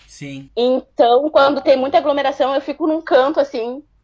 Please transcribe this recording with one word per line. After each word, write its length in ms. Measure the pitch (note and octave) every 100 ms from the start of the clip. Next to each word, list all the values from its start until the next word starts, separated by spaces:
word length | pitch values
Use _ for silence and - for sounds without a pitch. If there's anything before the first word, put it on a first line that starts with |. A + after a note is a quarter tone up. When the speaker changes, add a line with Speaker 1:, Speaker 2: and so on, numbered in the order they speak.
| _
Speaker 1:
Sim. 420 | - C#3 C#3 C#3 -
Speaker 2:
Então, 720 | B3 C4 - - A#3+ B3 D4+
quando 320 | D4+ C#4 C#4+
tem 140 | D#4 C4+
muita 200 | C4 E4+
aglomeração, 580 | D4 C#4+ C4+ C#4 B3+ C#4
eu 60 |
fico 260 | D4+ - D#4
num 140 | D#4
canto, 380 | D#4+ C4 C4+ D#4+
assim, 440 | C#4 B3 A#3 C4 - _